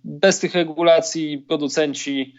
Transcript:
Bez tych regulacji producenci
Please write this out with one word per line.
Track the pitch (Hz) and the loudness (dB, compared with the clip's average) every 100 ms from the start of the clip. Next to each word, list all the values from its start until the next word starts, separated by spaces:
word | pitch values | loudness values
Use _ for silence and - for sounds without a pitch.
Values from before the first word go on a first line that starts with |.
Bez | - 147 190 - | -14 0 2 2
tych | 190 175 | 0 -2
regulacji | 165 156 170 165 160 165 151 147 | -2 0 4 4 4 -4 -4 -6
producenci | - 156 147 160 151 131 - 139 131 | -4 -4 -2 0 -2 -2 -6 -4 -6